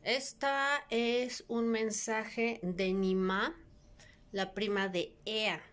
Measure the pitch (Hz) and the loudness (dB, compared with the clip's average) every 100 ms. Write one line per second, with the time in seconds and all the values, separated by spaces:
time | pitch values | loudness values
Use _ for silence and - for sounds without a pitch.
0 | - 262 269 - 277 277 277 285 - 226 | 0 -2 -2 -2 0 2 2 0 0 0
1 | 233 247 247 - - 233 233 220 220 208 | 2 2 -2 -6 -4 0 2 2 0 -2
2 | - 220 220 - 233 - 175 180 190 190 | -2 -2 -2 0 0 0 -4 0 0 2
3 | 190 185 185 190 247 - - - - - | 2 2 2 2 0 -4 -18 -20 -20 -20
4 | - - - 196 190 202 208 202 196 180 | -20 -20 -8 -4 -2 -2 0 0 0 0
5 | - - - 220 214 170 - | -4 -8 -6 -2 -2 -2 -10